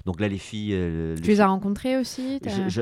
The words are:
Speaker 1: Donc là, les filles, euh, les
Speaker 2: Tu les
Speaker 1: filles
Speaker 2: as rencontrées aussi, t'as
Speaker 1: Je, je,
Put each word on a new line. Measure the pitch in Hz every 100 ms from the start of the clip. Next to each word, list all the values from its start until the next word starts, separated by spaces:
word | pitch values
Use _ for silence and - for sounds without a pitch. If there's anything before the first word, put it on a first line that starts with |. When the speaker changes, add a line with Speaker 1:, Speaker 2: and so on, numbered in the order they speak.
| -
Speaker 1:
Donc | 90
là, | 104
les | 98
filles, | - 110 104
euh, | 98 87 82 80 80
les |
Speaker 2:
Tu | 82
les | 208
Speaker 1:
filles |
Speaker 2:
as | 104
rencontrées | 190 196 202 262 262
aussi, | 247 - 254 269
t'as | -
Speaker 1:
Je, | 208 185
je, | 147